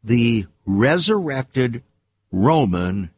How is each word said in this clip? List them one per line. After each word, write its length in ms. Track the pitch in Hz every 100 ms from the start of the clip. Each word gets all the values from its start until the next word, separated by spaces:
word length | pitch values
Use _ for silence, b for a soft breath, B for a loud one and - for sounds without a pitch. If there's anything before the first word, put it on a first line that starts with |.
the 440 | 110 120 117 113 95 _ -
resurrected 1160 | 98 127 175 175 214 165 135 131 131 127 117 _ _ _ _ _
Roman 800 | 92 110 160 117 90 90 98 90